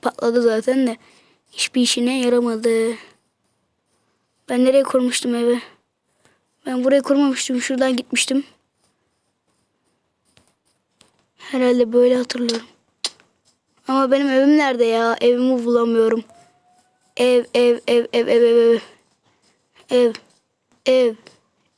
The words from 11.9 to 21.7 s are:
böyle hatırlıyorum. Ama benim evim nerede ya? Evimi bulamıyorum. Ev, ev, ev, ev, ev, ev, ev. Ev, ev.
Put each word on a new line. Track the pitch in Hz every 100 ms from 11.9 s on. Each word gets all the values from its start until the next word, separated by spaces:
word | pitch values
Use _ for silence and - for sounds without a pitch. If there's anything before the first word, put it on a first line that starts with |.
böyle | 240 247 254
hatırlıyorum. | 247 247 240 226 - _ _ _ - _ _ _ _ _ _ _ -
Ama | 262 269
benim | 269 285
evim | 262 277 302
nerede | 285 247 233
ya? | 226 233 233
Evimi | 240 247 254 254 233
bulamıyorum. | 240 233 226 226 226 233 - _ _ _ _ _ _ _ -
Ev, | 247 247 240
ev, | 240 247 240 -
ev, | 240 233
ev, | 240 233
ev, | 233
ev, | 233 233 233
ev. | 226 - _ _ _ _ _ _ _ _ _ _
Ev, | 247 240 220 _ _ _ _ _ _ -
ev. | 254 247 220 - _ _ _ _